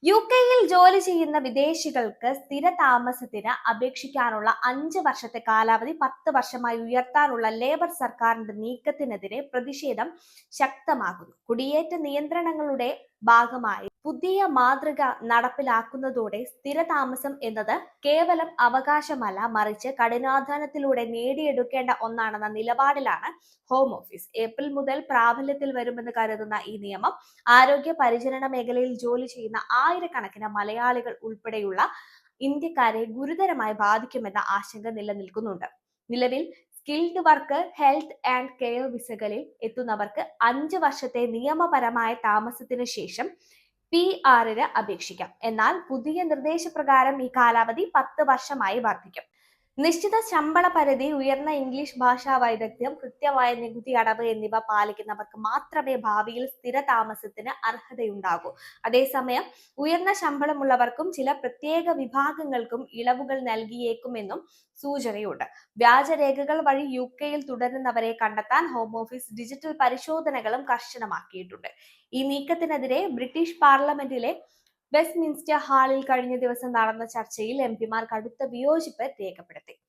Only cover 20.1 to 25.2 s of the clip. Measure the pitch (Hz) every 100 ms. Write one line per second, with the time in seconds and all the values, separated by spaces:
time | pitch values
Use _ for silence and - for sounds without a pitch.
20.1 | 240 262 269 269 285 294 294 277 247 233
21.1 | 233 240 269 311 254 247 262 254 247 226
22.1 | 226 220 214 214 214 226 240 269 285 254
23.1 | 165 254 330 _ _ _ 262 262 - -
24.1 | 190 - - 226 226 285 277 277 269 -
25.1 | 262